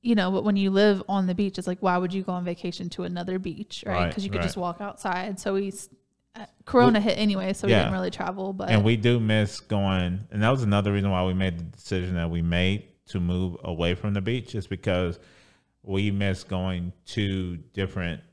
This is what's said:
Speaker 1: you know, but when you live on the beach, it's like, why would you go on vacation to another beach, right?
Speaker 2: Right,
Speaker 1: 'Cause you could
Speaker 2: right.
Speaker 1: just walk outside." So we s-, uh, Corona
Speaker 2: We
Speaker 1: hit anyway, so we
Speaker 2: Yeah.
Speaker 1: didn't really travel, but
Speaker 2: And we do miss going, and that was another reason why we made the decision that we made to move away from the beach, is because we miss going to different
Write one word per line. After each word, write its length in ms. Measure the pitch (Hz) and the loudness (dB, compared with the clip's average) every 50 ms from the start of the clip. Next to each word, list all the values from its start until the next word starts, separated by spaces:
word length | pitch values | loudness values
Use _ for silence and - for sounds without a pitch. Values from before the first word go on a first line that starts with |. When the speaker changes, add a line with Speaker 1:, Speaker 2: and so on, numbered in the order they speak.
Speaker 1:
you 140 | _ 240 233 | _ 2 2
know, 160 | 208 185 180 | 2 2 2
but 120 | 190 185 214 | 0 0 2
when 120 | 208 202 | 2 2
you 160 | 196 196 196 | 2 2 4
live 320 | 190 196 208 214 202 190 190 - | 4 6 6 6 6 4 0 -2
on 180 | 196 196 190 185 | 0 0 0 0
the 80 | 180 | 2
beach, 220 | 180 202 196 190 - | 0 0 -2 -2 -6
it's 100 | 180 180 | -6 -6
like, 120 | 180 180 | -6 0
why 160 | - 185 180 180 | 0 2 2 2
would 160 | 180 180 185 | 0 0 -2
you 100 | 196 185 | -4 -4
go 80 | 185 | -4
on 140 | 180 180 180 | -4 -4 -4
vacation 420 | 175 175 - - 180 170 - 180 175 | -6 -6 -6 -6 -8 -8 -6 -8 -8
to 120 | - - 180 | -8 -8 -8
another 340 | 180 175 175 175 185 185 190 | -6 -6 -6 -6 -4 -4 -4
beach, 440 | 190 185 160 - 214 _ - - - | -4 -6 -8 -8 -12 _ -12 -12 -6
right? 100 | - - 90 87 | -4 0 0 0
Speaker 2:
Right, 80 | 85 78 | 0 0
Speaker 1:
'Cause 100 | - 196 | -4 -6
you 60 | 196 | -4
could 80 | 95 - | -2 -2
Speaker 2:
right. 40 | 85 | -2
Speaker 1:
just 120 | 82 - 196 | -2 -2 -4
walk 220 | 180 175 170 - | -4 -6 -6 -6
outside." 600 | 208 202 - - - 196 180 180 185 214 196 190 | -10 -12 -12 -8 -6 -4 -4 -4 -4 -6 -8 -6
So 160 | - 208 196 | -4 -2 -2
we 140 | 196 202 196 | -2 -2 -4
s-, 200 | 196 - - - - _ _ _ _ _ _ _ _ | -6 -10 -16 -18 -20 _ _ _ _ _ _ _ _
uh, 100 | - 220 - _ _ _ | -20 -20 -20 _ _ _
Corona 340 | - - 247 247 247 226 214 | 2 6 6 8 8 6 6
Speaker 2:
We 40 | 202 | 4
Speaker 1:
hit 120 | 220 - - | 2 0 2
anyway, 340 | 214 214 196 190 190 190 196 | 2 2 2 0 -2 -2 -4
so 140 | - - 196 | -2 2 4
we 60 | - | 4
Speaker 2:
Yeah. 60 | 104 | 4
Speaker 1:
didn't 140 | 82 - 190 | 4 2 0
really 180 | 185 185 180 | -2 -2 -4
travel, 420 | - - 196 170 185 196 190 196 196 | -4 -4 -6 -6 -4 -6 -6 -6 -6
but 160 | 190 202 - | -6 -2 2
Speaker 2:
And 140 | 110 107 101 | 4 4 6
we 100 | 110 117 | 6 4
do 240 | 113 101 120 120 120 | 4 4 4 4 4
miss 400 | 110 107 107 107 104 98 - - | 4 4 4 4 2 2 -2 -8
going, 600 | - _ 107 101 98 98 95 92 90 87 87 95 107 - | -6 _ 0 0 2 2 2 2 2 0 -2 -4 -6 -6
and 100 | - 104 104 | -2 2 2
that 60 | 113 | 4
was 120 | 135 135 123 | 4 2 2
another 300 | 104 101 101 101 104 101 | 2 4 4 4 2 2
reason 160 | 101 98 101 | 2 2 2
why 140 | 95 92 90 | 2 2 2
we 80 | 92 90 | 2 2
made 240 | 92 95 95 85 85 | 0 0 0 -2 -4
the 40 | 85 | -8
decision 520 | 82 - - - - 98 92 90 90 90 | -10 -12 -16 -8 -4 -2 -2 -2 -2 -2
that 140 | 87 85 82 | -2 -2 0
we 120 | 85 85 | 0 0
made 420 | 82 85 85 87 90 92 98 104 - - _ _ _ - | 0 2 2 2 2 2 2 -2 -4 -12 _ _ _ -8
to 120 | - 92 | -4 -2
move 380 | 87 87 90 90 92 90 87 - - | 0 0 0 0 -2 -2 -4 -8 -8
away 320 | 82 85 80 85 85 90 | -8 -4 -2 0 0 0
from 180 | 90 - 107 101 | 0 -2 -2 -2
the 80 | 101 | -2
beach, 320 | 95 110 120 127 113 - - | -2 -2 -4 -4 -6 -6 -8
is 120 | 110 95 - | -10 -6 -6
because 520 | 98 90 - 107 92 90 92 85 85 - - - _ - _ _ _ _ _ _ _ _ _ | -8 -6 -2 0 0 0 0 -2 -4 -6 -12 -20 _ -20 _ _ _ _ _ _ _ _ _
we 280 | - 95 95 101 104 | -4 -2 -2 0 0
miss 320 | 98 98 98 98 92 90 - | 0 0 0 0 -2 -4 -6
going 500 | - 95 92 92 95 92 90 87 90 90 _ _ - | -6 -6 -4 -2 -2 -4 -4 -6 -8 -10 _ _ -10
to 500 | - - 104 98 95 95 92 90 87 82 - - _ | -4 -4 -2 -2 -2 -4 -4 -6 -8 -10 -14 -12 _
different 480 | 98 95 92 - 95 90 85 82 - - _ | -4 -4 -4 -4 -4 -4 -4 -6 -8 -10 _